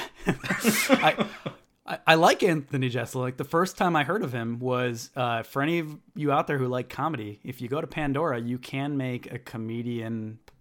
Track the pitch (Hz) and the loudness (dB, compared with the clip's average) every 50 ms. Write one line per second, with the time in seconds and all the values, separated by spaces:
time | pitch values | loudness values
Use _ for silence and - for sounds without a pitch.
0 | - - - - - - 123 - - - 190 - - 226 214 - - - 262 - | -2 -6 -12 -6 -2 -2 -2 0 -2 -4 -2 2 2 4 4 4 4 2 4 4
1 | - 156 - 233 - - - - - 131 - - _ _ _ _ _ - - - | 4 2 2 2 -2 -4 -6 -10 -12 -12 -12 -14 _ _ _ _ _ -8 -8 0
2 | - 160 160 160 175 220 285 - 240 185 160 151 135 - 147 131 131 123 117 123 | 4 6 6 8 8 6 6 6 4 4 4 2 0 -2 -2 0 0 0 0 -2
3 | 117 - - 127 127 127 127 - 135 - 170 165 185 185 - - 196 175 170 151 | -4 -4 -4 -4 -4 -4 -4 -6 -4 0 2 2 2 2 0 0 2 4 4 4
4 | 139 143 185 226 - 131 123 117 117 117 117 120 127 127 123 123 127 123 117 113 | 2 2 0 0 -2 -2 -2 -4 -4 -4 -4 -2 -2 0 0 2 0 0 -2 -4
5 | - - - 139 123 120 117 113 110 - - 139 143 160 170 170 156 151 151 - | -8 -8 -4 -2 0 0 0 -2 -4 -4 -2 0 2 2 2 0 -2 -4 -8 -14
6 | - _ - 156 147 139 139 156 165 - 147 135 127 123 127 127 120 - - - | -18 _ -6 -2 0 2 2 2 2 2 2 2 2 2 0 -2 -4 -4 -4 -4
7 | 143 165 156 117 107 104 104 - - 123 127 - 127 113 139 156 165 135 - 160 | -2 -2 -2 -4 -6 -8 -10 -10 -12 -12 -10 -8 -6 -4 -4 -4 -4 -4 -4 -2
8 | 151 139 131 139 170 160 123 120 117 120 123 123 - - 139 135 143 147 147 135 | -2 0 0 0 0 0 0 -2 -2 -2 -4 -4 -6 -6 -6 -4 -2 -2 -2 -2
9 | 131 127 123 120 - - 120 123 - - - 113 110 113 113 120 117 120 120 117 | -2 -2 -4 -6 -6 -8 -12 -12 -12 -10 -8 -6 -6 -4 -4 -4 -4 -4 -4 -4
10 | 113 113 113 110 110 110 110 - _ - - _ | -4 -4 -4 -4 -6 -8 -10 -14 _ -20 -20 _